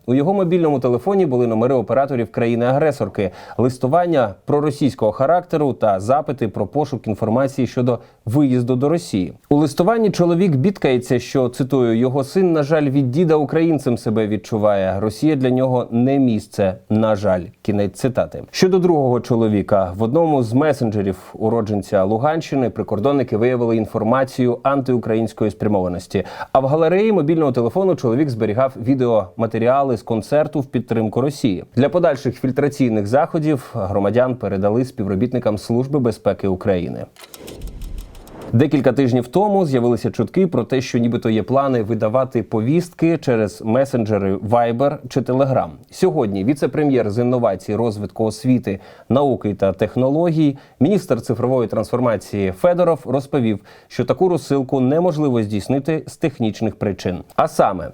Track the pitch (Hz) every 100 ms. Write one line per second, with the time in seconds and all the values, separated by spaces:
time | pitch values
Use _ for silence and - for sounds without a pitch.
0 | - 131 151 202 170 180 160 139 127 120
1 | 190 196 165 123 120 110 123 131 101 131
2 | 143 127 110 - 117 117 120 139 156 127
3 | 101 - 95 - - - 127 127 127 165
4 | 175 147 110 95 - 147 151 147 135 -
5 | 107 - 135 180 - 160 143 - 110 95
6 | 101 143 151 123 110 110 98 143 151 117
7 | 110 104 110 113 139 131 120 131 123 117
8 | - _ 110 135 139 127 120 123 143 170
9 | - - - - _ 147 156 - 180 233
10 | 214 - 175 170 196 135 185 196 147 123
11 | 123 123 - 143 123 - 127 135 120 113
12 | 127 139 131 190 185 160 143 165 143 143
13 | 131 135 170 156 135 160 165 147 131 117
14 | 120 110 107 107 - 110 104 101 95 95
15 | 107 - 156 143 127 127 131 123 - 117
16 | 127 139 127 107 - - 95 92 - 110
17 | 110 107 101 90 85 - - 104 101 -
18 | 131 123 80 65 - - 190 185 175 156
19 | 131 123 - 117 110 104 92 101 92 92
20 | 113 156 165 143 110 123 156 131 117 104
21 | 98 92 - - 110 113 104 104 - 101
22 | 92 110 147 165 - 139 117 - 98 104
23 | 123 143 127 104 123 127 117 113 104 110
24 | 107 127 127 - 123 120 135 139 127 123
25 | 113 110 113 - 110 - 107 101 90 90
26 | - 98 - - - 135 131 156 165 185
27 | 220 196 147 165 147 127 117 185 190 165
28 | 123 120 151 110 107 104 135 - 117 135
29 | 120 110 92 - 113 113 117 135 139 175
30 | - 113 - 147 147 151 127 123 - 113
31 | 107 120 143 143 117 87 - 117 135 175
32 | 170 139 127 - 135 127 143 143 127 107
33 | 101 131 160 165 151 139 - 117 95 98
34 | 101 117 127 127 98 95 104 113 131 -
35 | 101 98 127 131 110 104 - 117 135 147
36 | 120 98 101 95 98 90 107 90 85 58
37 | - - - - - - - - - -
38 | - - - - - 117 147 143 123 120
39 | 131 123 123 180 208 196 165 131 120 117
40 | 113 - 104 175 185 127 110 131 - 123
41 | 117 117 117 110 104 131 139 123 104 113
42 | 110 127 127 117 - 113 117 170 170 -
43 | 165 165 - 113 104 - 113 117 135 123
44 | 107 101 98 95 101 120 117 117 143 147
45 | 127 135 123 131 135 120 87 71 - -
46 | 185 156 110 95 104 147 151 160 147 131
47 | - 107 123 127 113 95 - 104 117 101
48 | 101 - 110 - 127 127 107 95 - -
49 | - 123 143 107 107 95 98 92 104 123
50 | 131 151 175 156 151 135 - _ 139 208
51 | - 117 120 113 120 131 110 113 101 123
52 | 123 104 - 101 95 90 175 175 170 160
53 | - 135 131 147 113 101 - - _ -
54 | 117 127 185 170 - 139 127 135 127 156
55 | 180 151 147 120 104 104 - 135 - 160
56 | - - 160 - 110 - 110 - 104 92
57 | 95 87 - - 160 - 123 90 76